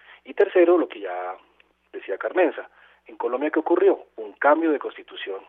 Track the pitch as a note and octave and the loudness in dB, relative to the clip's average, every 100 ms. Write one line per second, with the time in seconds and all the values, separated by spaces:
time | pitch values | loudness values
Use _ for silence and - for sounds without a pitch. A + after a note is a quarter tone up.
0 | _ - - C4+ G3+ F#3 E3+ F3 C#3 A2 | _ -20 -12 0 2 4 6 4 2 -6
1 | F#2+ F2+ F2+ - _ _ _ _ _ G2 | -10 -8 -10 -12 _ _ _ _ _ -18
2 | - F#2 A2 D#3 D#3+ - - _ _ _ | -10 -6 -4 2 0 0 -16 _ _ _
3 | - - A#2+ B2+ D3+ D#3 - F3 G3 - | -20 -8 -4 -4 -2 -2 0 2 4 2
4 | - - G#2 - C#3 D#3 E3 C#3+ A2 - | -4 -16 -14 -2 2 2 2 -2 -4 -12
5 | - F#2+ - G2 | -18 -14 -10 -10